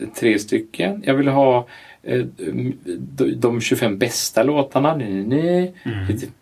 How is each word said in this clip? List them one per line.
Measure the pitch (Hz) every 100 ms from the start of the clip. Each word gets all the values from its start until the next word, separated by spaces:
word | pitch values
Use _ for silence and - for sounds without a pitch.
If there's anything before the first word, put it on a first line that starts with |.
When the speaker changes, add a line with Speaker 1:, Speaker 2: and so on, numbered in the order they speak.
| 110 -
Speaker 1:
tre | 117 104
stycken. | - 113 - - 180 208 139
Jag |
vill | 135 139
ha, | 139 135 123 - - - -
eh, | - 123 - - 82 120 127 - - -
de, | - - 139
de | 127 120 120
tjugofem | - 131 113 98
bästa | 113 - - 110
låtarna, | 131 147 135 135 147 156
nej, | 107
nej, | 95 110
nej. | 143 170 180 180 - -
Speaker 2:
Mm. | 104 95
Speaker 1:
Lite, | 101 92 -